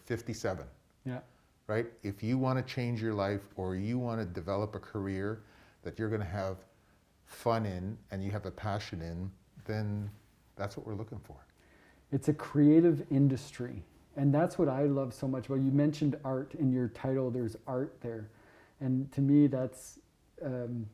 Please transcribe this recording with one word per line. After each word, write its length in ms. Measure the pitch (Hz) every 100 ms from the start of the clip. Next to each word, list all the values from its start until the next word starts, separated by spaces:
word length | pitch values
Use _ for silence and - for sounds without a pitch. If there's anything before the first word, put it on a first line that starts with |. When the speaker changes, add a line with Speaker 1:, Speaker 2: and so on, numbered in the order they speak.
| -
Speaker 1:
fifty-seven. 580 | 113 120 107 107 92 - - _ _
Speaker 2:
Yeah. 160 | 131 123 - _ _ _ -
Speaker 1:
Right? 200 | 107 117 -
If 200 | 101 101
you 160 | 110 131
wanna 240 | 131 131
change 400 | 131 - 120 117
your 120 | 110
life 280 | 104 98 101 - -
or 200 | 92 92
you 220 | 104 123
wanna 260 | 120 113
develop 500 | 95 87 85 98 107
a 60 | 95
career 640 | - 107 98 95 104 110 - - - _
that 160 | 87 92
you're 100 | 110
gonna 140 | 107
have 320 | 92 101 95 95 - _ _ _ _ _ _
fun 400 | - 120 113 104
in 300 | 92 95 110 -
and 140 | 98
you 60 | 98
have 160 | 104 92
a 40 |
passion 520 | - 104 104 - 90
in, 280 | 82 85 95 - _ - -
then 440 | 107 104 104 104 104 _ _ _ -
that's 200 | 101 -
what 100 | -
we're 80 |
looking 260 | 101 113 107
for. 160 | - - - _ _ - - _ -
Speaker 2:
It's 180 | 139 -
a 60 |
creative 720 | 151 - 151 147 160 170 147 -
industry. 720 | 135 139 131 - - 123 110 - - _ 143
And 180 | 143
that's 240 | 143 175 -
what 100 | 147
I 160 | 131 147
love 280 | 139 131
so 140 | - 135
much 180 | 131 123
about, 140 | 135
you 100 | 135
mentioned 460 | 143 147 147 147 127
art 300 | 131 131 147 175
in 140 | 131
your 160 | 127 120
title, 420 | - 135 135 127
there's 260 | 123 113 110 -
art 280 | 127 143 -
there. 280 | 120 113 107 - - - - -
And 300 | 131 131 139
to 80 | -
me, 260 | 139 147 143
that's, 540 | 127 131 - - - _ _ _ -
um, 400 | 147 127 120 120 107